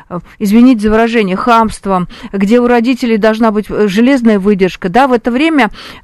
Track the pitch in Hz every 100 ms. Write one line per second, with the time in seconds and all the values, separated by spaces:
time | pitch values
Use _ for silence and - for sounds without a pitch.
0 | - 175 - - 214 220 247 240 214 220
1 | 233 233 196 190 - 226 220 - 196 185
2 | 175 - 233 196 196 240 240 240 233 254
3 | 240 220 220 220 226 214 202 175 208 190
4 | 240 277 226 208 190 202 185 - 190 208
5 | 269 247 247 240 320 311 214 - - -